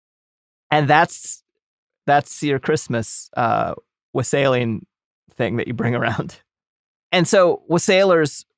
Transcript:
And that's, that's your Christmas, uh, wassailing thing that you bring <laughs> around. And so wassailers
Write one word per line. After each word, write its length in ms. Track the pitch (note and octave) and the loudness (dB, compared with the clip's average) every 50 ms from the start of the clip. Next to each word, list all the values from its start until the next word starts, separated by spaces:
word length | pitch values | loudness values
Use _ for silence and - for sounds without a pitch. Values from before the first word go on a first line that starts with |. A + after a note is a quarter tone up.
| _ _ _ _ _ _ _ _ _ _ _ _ _ _ | _ _ _ _ _ _ _ _ _ _ _ _ _ _
And 160 | D3+ D3+ D3+ C3+ | -2 0 2 4
that's, 560 | D3 D#3 E3+ - - - - - - - _ _ _ _ _ _ _ _ _ _ _ _ _ | 4 4 4 2 -2 -10 -14 -14 -16 -16 _ _ _ _ _ _ _ _ _ _ _ _ _
that's 360 | - C#3+ C#3+ C#3 - - - - | 0 2 2 0 -2 -10 -8 -4
your 160 | D3 C#3 C3+ | -4 -4 -2
Christmas, 720 | - - D#3 D3+ - - B2 A#2 A2 - - - - - - - | -2 -2 -2 -2 -2 -4 -6 -6 -6 -6 -10 -16 -18 -10 -6 -4
uh, 360 | B2 A2+ A2 A2 A2 F2 - - - _ _ _ _ _ _ | -2 0 0 0 -2 -4 -6 -10 -14 _ _ _ _ _ _
wassailing 720 | C3+ B2 - - C#3 C#3 C3+ B2+ B2 B2 A#2 A2 F2+ - _ _ _ _ _ _ _ _ _ _ | -6 -4 -2 0 0 2 2 2 0 0 -2 -4 -6 -10 _ _ _ _ _ _ _ _ _ _
thing 220 | _ B2+ G2+ G#2+ A#2 | _ -4 -4 -2 -4
that 100 | - - | -4 -6
you 60 | A#2+ | -6
bring 220 | A2 A#2 A#2+ A#2+ | -4 -4 -4 -2
<laughs> 40 | A#2 | -2
around. 420 | A#2+ A#2+ - - - E3+ - - _ _ _ _ _ _ _ _ _ _ _ _ _ _ | -2 -4 -4 -6 -8 -10 -12 -18 _ _ _ _ _ _ _ _ _ _ _ _ _ _
And 160 | - F#3 E3+ - | 0 0 2 2
so 360 | - G3+ F3+ E3+ - - - - | 4 4 4 4 2 0 -2 -2
wassailers 800 | D#3+ F3+ - - F#3+ F#3 G3 G3 F3+ E3 D#3 C#3+ - - - _ _ | 0 0 2 2 4 4 4 4 4 4 2 0 -2 -8 -16 _ _